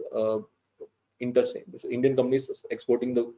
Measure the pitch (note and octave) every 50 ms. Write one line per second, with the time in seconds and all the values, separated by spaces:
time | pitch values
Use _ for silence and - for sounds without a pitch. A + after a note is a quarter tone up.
0 | F2+ - - A2+ A2 A2 A2 A2 G#2 - _ _ _ _ _ - - - _ _
1 | _ _ _ - B2 B2 B2 B2+ A#2+ - - - - - - - - - A#2+ B2
2 | C3 C3+ C3 C3 B2 B2+ C3 C3+ C3 - - - - - A#2 - - - A#2+ A#2
3 | B2 B2+ B2 A#2+ A#2 A#2 -